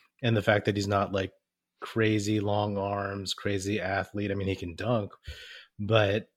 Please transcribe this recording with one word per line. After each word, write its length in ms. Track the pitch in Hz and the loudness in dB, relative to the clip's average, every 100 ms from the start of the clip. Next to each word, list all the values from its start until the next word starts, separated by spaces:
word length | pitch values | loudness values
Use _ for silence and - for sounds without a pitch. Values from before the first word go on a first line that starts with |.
| _ _ | _ _
And 120 | 123 113 | 2 2
the 60 | |
fact 240 | 98 104 107 | 4 4 4
that 100 | 104 | 0
he's 120 | 101 | 2
not, 260 | 101 87 | 0 0
like, 180 | 95 95 - _ _ _ _ | -2 -4 -8 _ _ _ _
crazy 580 | - 117 110 107 101 107 | -6 0 2 2 2 0
long 380 | 104 104 104 101 | 0 0 0 -2
arms, 580 | 98 101 98 101 95 - | -2 -2 -4 -6 -6 -6
crazy 440 | 104 101 95 104 | -4 -2 -2 -2
athlete. 520 | 90 98 95 104 101 | 0 -2 -2 -4 -2
I 20 | |
mean, 140 | 98 95 | -2 -2
he 80 | 95 | -2
can 200 | 90 85 | -4 -6
dunk, 360 | 101 120 101 - - - - - - - | 0 0 -2 -8 -14 -14 -16 -20 -20 -8
but 500 | 101 110 104 104 - | 2 4 4 2 -4